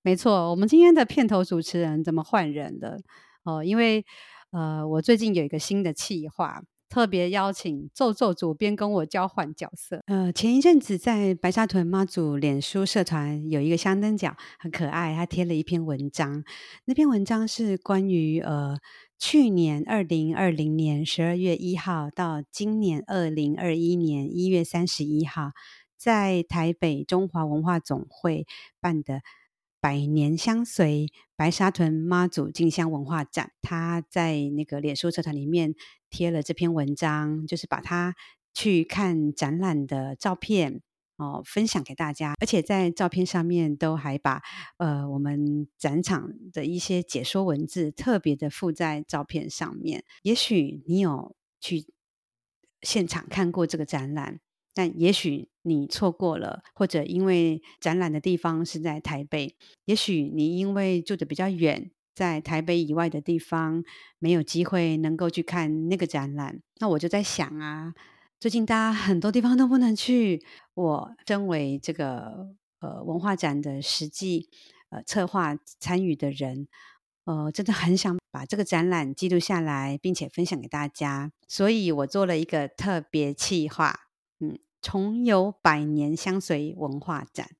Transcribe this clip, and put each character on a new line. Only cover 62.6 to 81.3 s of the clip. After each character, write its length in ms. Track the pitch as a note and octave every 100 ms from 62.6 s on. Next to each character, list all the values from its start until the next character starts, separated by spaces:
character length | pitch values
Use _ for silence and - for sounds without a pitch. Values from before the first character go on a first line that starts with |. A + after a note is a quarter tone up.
北 200 | D#3+ F3
以 120 | D#3+
外 160 | D3+ E3+
的 100 | D3+
地 180 | D3 E3+
方 460 | E3 E3 D#3+ D#3+ E3 - - _
没 140 | E3
有 100 | E3+
机 220 | D3 E3
会 320 | F3 F#3 E3+ D#3+
能 180 | D#3+
够 140 | D#3+ F3
去 140 | E3
看 460 | E3+ F3 D#3 D#3 D#3+
那 60 | F#3
个 100 | E3+
展 280 | D3 C#3
览。 280 | C#3+ C#3+ - _ _
那 100 | A3
我 100 | D#3+
就 80 | E3+
在 160 | G3+
想 360 | G3+ - D3+ D3+
啊， 340 | D3+ D3+ D#3+ E3 - _ _ _
最 100 | A3+
近 140 | A#3
大 100 | A3
家 160 | A3+ A3
很 300 | G#3+ G3 F3+
多 100 | G#3
地 120 | A#3
方 160 | A#3+ B3
都 100 | C4
不 80 | C4
能 180 | B3
去， 480 | G#3+ - B3 A3 E3 - - _
我 420 | - F3 D3 - A#3 -
身 200 | G3+ G3
为 300 | D#3+ C#3+ C#3
这 140 | -
个， 560 | D#3+ C#3+ B2 A2+ A2 G3 G3 _ _
呃， 220 | D#3 -
文 160 | E3 E3
化 160 | F#3+ F#3+
展 240 | D#3+ C#3+
的 220 | D3 C#3
实 260 | C3+ - D3+
际， 400 | - F#3+ F3 D#3+ _ - _ _
呃， 140 | -
策 240 | - A3 F3
划 280 | G3+ E3 D3 - -
参 240 | - F3+
与 140 | F#3+ D3
的 140 | D3
人， 360 | C#3 C3+ C3 C#3+ - - _ _ _
呃， 280 | - D#3 D3+
真 140 | - G3
的 80 |
很 200 | G#3 E3+
想 240 | F#3 G3 F3+ _
把 160 | - C3+
这 100 | G#3
个 80 |
展 240 | G3+ E3+ E3+
览 260 | F3+ C#3
记 140 | C#3 F#3
录 100 | F3
下 220 | E3 F#3
来， 380 | D#3+ C#3+ C3+ C#3+
并 140 | F#3
且 120 | F3+ C#3+
分 160 | - F3
享 120 | D3+
给 80 | -
大 220 | D3 D3
家， 420 | - D3 C#3 C#3+